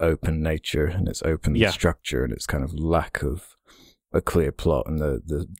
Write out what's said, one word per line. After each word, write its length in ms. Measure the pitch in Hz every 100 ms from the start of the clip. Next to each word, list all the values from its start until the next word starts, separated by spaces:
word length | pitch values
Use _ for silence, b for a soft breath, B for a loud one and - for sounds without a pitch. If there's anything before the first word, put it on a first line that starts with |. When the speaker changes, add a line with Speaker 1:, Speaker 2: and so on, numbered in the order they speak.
Speaker 1:
open 420 | 82 78 - 80
nature 440 | 80 78 - 73 76
and 220 | 90 -
its 140 | -
open 320 | - 78 -
Speaker 2:
Yeah. 160 | 113 107
Speaker 1:
structure 540 | - 85 - - 64
and 80 | 64
its 140 | 52 -
kind 160 | 73
of 80 | 67
lack 480 | 87 80 82 - -
of 340 | 71 - - _ b b b b _
a 80 | -
clear 320 | - 87 71
plot 340 | - - 71 -
and 120 | 78
the, 220 | 76 62
the 220 | 80 73 82 87